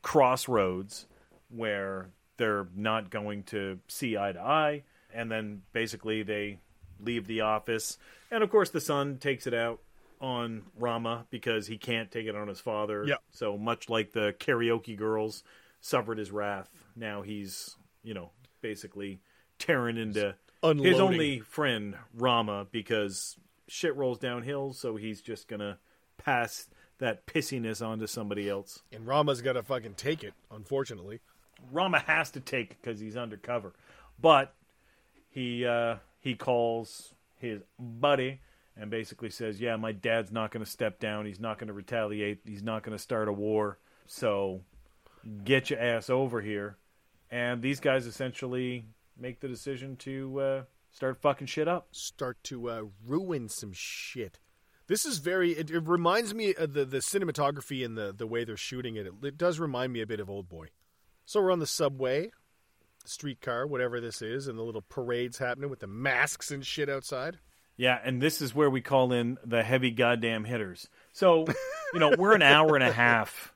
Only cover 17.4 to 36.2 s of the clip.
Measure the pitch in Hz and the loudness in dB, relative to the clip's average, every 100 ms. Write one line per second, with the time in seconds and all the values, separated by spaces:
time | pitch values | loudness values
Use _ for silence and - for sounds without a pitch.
17.4 | 98 95 - - _ _ 113 101 85 _ | -8 -10 -14 -18 _ _ -14 -12 -12 _
18.4 | _ _ 117 104 104 101 101 95 _ _ | _ _ -8 -8 -12 -10 -10 -10 _ _
19.4 | _ _ - 147 120 113 110 104 101 95 | _ _ 2 2 2 -2 -2 0 -2 -4
20.4 | _ _ 160 151 139 185 190 180 151 131 | _ _ 4 10 10 12 8 8 4 0
21.4 | 110 - 143 117 104 98 - 113 127 120 | -4 0 2 2 -2 -10 -16 2 6 6
22.4 | 110 101 98 113 101 110 101 95 - - | 4 -2 -4 -6 0 0 0 -2 -10 -14
23.4 | _ _ _ - 170 139 131 120 131 123 | _ _ _ -2 -2 0 -2 -2 -4 -4
24.4 | 120 143 139 127 127 107 110 104 - 110 | -6 -6 -6 -6 -6 -4 -6 -8 -10 -12
25.4 | - 107 104 98 _ _ _ _ - 127 | -10 -8 -6 -8 _ _ _ _ 0 2
26.4 | 117 - - _ _ _ 123 107 - 160 | 2 -6 -16 _ _ _ -2 -2 -2 -4
27.4 | - 131 113 107 117 110 107 - 104 101 | -2 -4 -4 -4 -6 -6 -6 -6 -4 -2
28.4 | 101 98 101 - _ 107 113 139 147 131 | -2 -4 -6 -18 _ -14 0 2 2 2
29.4 | 127 127 113 127 113 101 131 160 104 - | 0 -2 -2 -4 -4 -8 -4 -4 -6 -16
30.4 | _ 110 104 139 135 107 92 110 _ _ | _ -18 -4 -4 -4 -8 -12 -14 _ _
31.4 | _ _ 127 143 190 165 - 156 151 139 | _ _ -8 -2 2 2 2 0 0 -6
32.4 | 127 131 110 - - 110 110 110 120 104 | -4 -4 -4 -10 -10 -10 -10 -10 -10 -12
33.4 | - 120 98 _ _ - - - 160 147 | -6 -6 -6 _ _ -20 -20 2 8 8
34.4 | 135 _ _ _ _ _ _ _ _ - | 6 _ _ _ _ _ _ _ _ -8
35.4 | 123 120 123 117 117 113 _ _ | -6 -2 0 2 0 -2 _ _